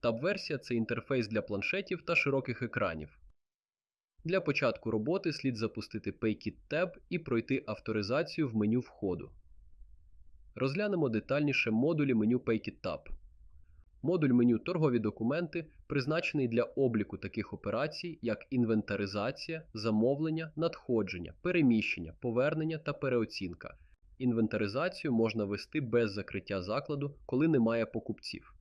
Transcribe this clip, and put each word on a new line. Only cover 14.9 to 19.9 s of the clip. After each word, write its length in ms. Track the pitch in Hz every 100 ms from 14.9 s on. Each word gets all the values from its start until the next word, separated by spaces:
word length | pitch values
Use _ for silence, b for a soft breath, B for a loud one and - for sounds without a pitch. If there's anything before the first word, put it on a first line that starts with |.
| 120
документи 680 | 107 - 113 151 170 170 156 b -
призначений 600 | 143 131 156 175 151 123
для 140 | 117
обліку 560 | 120 - 135 107 101 -
таких 340 | 98 - 98
операцій, 680 | - - 107 151 156 175 156
як 240 | 117 104 -
інвентаризація, 1120 | 127 117 113 - 101 101 101 110 - - 160 160
замовлення, 800 | 110 107